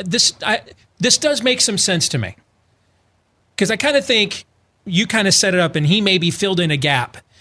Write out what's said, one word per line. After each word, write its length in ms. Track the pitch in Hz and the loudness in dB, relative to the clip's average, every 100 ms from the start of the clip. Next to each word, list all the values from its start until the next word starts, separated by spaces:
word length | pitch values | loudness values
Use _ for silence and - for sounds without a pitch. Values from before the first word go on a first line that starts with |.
| 185 | -4
this, 280 | 220 - - - | 0 0 -2 -4
I, 160 | - - - _ - | -4 -6 -20 _ -4
this 180 | 233 247 | 0 0
does 260 | 302 285 | 0 0
make 160 | 240 247 | 0 0
some 180 | - 196 | 0 -2
sense 300 | - 175 - | -2 0 -2
to 80 | 139 | -4
me. 200 | 95 - _ _ _ _ _ _ _ _ _ _ _ - | -6 -10 _ _ _ _ _ _ _ _ _ _ _ -4
'Cause 140 | 196 | -2
I 80 | 220 | 0
kinda 240 | 277 285 | 2 0
think 440 | 277 226 202 - - _ _ _ - | 2 0 0 -4 -14 _ _ _ -4
you 200 | 175 226 | -2 0
kinda 260 | 220 196 | 0 2
set 220 | 185 202 | 2 2
it 60 | 180 | 2
up 160 | 170 160 | 0 2
and 100 | 151 | 2
he 160 | 208 | 2
maybe 300 | 202 185 170 | 2 2 0
filled 280 | 165 202 180 | 0 -2 0
in 120 | 170 | 0
a 60 | 147 | 0
gap 400 | 147 135 120 - - _ | 0 0 -2 -10 -20 _